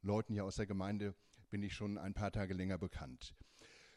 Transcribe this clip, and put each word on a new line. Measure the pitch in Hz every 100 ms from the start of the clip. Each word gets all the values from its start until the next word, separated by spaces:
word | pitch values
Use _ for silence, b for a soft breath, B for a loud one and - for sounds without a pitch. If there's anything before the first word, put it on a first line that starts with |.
Leuten | 98 104 -
hier | 104
aus | 98 -
der | 101
Gemeinde | 98 98 104 101 95 b b b
bin | 101
ich | 101
schon | - 104 101
ein | 92
paar | 101 101
Tage | 107 95
länger | 92 92 90
bekannt. | 92 - - - - - B B B B B